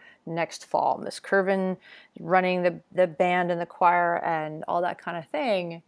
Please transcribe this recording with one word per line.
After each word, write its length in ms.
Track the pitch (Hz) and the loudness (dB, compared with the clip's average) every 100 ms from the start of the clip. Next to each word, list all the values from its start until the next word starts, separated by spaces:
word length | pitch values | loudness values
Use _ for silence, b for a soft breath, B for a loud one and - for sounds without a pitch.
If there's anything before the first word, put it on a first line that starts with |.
| B B - | B B -8
next 380 | 165 160 - - | -4 -4 -8 -6
fall. 340 | - 139 - | -2 0 -2
Miss 160 | - - | -6 -10
Curvin 580 | - 196 185 190 185 185 B B B - | 0 2 2 2 0 -4 B B B -12
running 440 | 165 185 180 180 | 2 2 4 2
the, 160 | 175 170 - | 0 -2 -4
the 160 | 170 180 | 0 0
band 440 | 156 180 180 175 | 2 2 2 0
and 80 | 170 | -2
the 40 | 170 | -4
choir 520 | - 180 175 175 170 | 2 4 4 2 0
and 460 | - 160 156 156 - | 0 -2 -4 -8 -4
all 140 | 175 | -2
that 180 | 175 - | -2 -4
kind 180 | - 170 | -8 -8
of 80 | 156 | -6
thing. 540 | 294 269 190 175 165 | -4 0 0 -2 -10